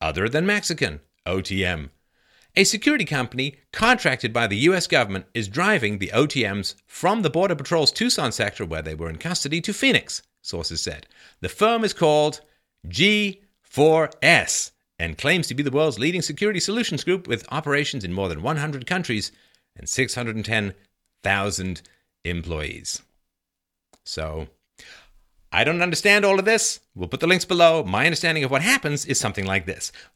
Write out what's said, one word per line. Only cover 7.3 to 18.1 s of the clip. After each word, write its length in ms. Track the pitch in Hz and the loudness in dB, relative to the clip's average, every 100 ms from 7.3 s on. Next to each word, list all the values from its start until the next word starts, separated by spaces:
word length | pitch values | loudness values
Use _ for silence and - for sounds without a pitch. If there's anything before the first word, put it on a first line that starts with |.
| 160 190 156 | 2 0 0
Patrol's 360 | 139 170 143 | 0 2 2
Tucson 400 | - 240 214 135 | 2 0 0 -2
sector, 340 | - 107 - 90 | -2 -4 -4 -6
where 160 | 80 | -6
they 140 | 78 78 | -6 -6
were 140 | 82 | -8
in 100 | 80 | -6
custody, 420 | 165 175 143 165 | -6 -4 -4 -4
to 100 | 165 | -4
Phoenix, 520 | 202 269 160 - - - _ | 0 2 2 0 -10 -14 _
sources 400 | - 87 82 82 | -10 -8 -6 -6
said. 240 | - 76 - _ - _ | -6 -8 -16 _ -20 _
The 60 | - | -10
firm 360 | - 214 233 | 2 2 4
is 100 | 214 | 0
called 480 | - 160 151 151 151 _ _ _ _ 82 | 2 4 4 2 -2 _ _ _ _ -6
G 560 | 85 196 214 202 - _ _ | 2 4 4 0 -4 _ _
four 480 | _ - 151 160 151 - | _ 4 6 6 2 2
S 500 | 151 156 90 - - _ _ - | 4 4 4 -2 -6 _ _ -8
and 180 | 82 80 | -6 -2
claims 300 | 139 180 - | 0 0 0
to 80 | 139 | -4
be 80 | |
the 80 | 143 | -2
world's 260 | 135 156 104 | 0 0 0
leading 240 | 147 180 | -2 -2
security 380 | - 147 208 208 | -4 -2 -2 -2
solutions 460 | - 220 233 156 - | -2 -2 -2 -2 -2
group 200 | 190 - | -2 -2
with 200 | 117 - | -6 -4
operations 520 | 139 143 143 147 135 | -6 -2 0 -2 -4
in 80 | 95 | -4